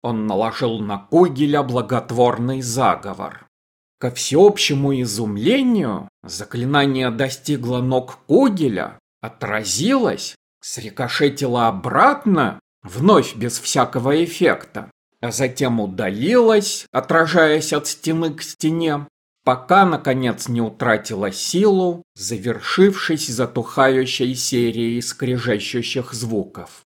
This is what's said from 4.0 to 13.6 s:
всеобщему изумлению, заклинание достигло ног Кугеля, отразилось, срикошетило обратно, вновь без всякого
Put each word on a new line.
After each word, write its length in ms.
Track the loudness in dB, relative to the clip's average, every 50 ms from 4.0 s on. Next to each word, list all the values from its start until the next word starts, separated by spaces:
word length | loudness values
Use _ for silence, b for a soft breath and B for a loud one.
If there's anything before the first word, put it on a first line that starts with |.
| -8 -8
всеобщему 880 | -6 -6 -6 0 4 6 6 6 6 4 0 0 0 0 0 0 0 0
изумлению, 1080 | -2 -4 -4 -4 -4 -4 -4 -2 0 2 2 2 2 2 2 2 0 -2 -4 -6 -8 -12 _ _
заклинание 880 | -18 -14 -12 -12 -12 -10 -8 -6 -4 0 2 2 2 2 0 0 -2 -2
достигло 680 | -2 -2 -4 -4 -4 -8 _ -4 -4 -4 -2 -2 -2 -2
ног 420 | 0 0 0 0 -2 -4 -18 _ _
Кугеля, 720 | 2 4 4 4 4 2 0 -2 -2 0 -2 -6 -6 -10 -18 _ _ _ _
отразилось, 1160 | -16 -16 -12 _ -8 -4 -4 -4 -4 -4 -4 -2 0 2 2 2 2 0 -2 -4 -8 -14 -16 _ _ _ _ _
срикошетило 1080 | -14 -14 -14 -12 -12 -14 -8 -6 -6 -4 0 2 2 2 2 0 -4 -2 0 2 2 2
обратно, 920 | 0 -2 -6 -2 2 4 4 4 4 2 0 2 2 2 2 0 -2 -6 _ _ _ _
вновь 520 | _ -14 -6 2 4 6 6 6 4 2 -4
без 220 | -6 -6 -6 -6
всякого 640 | -6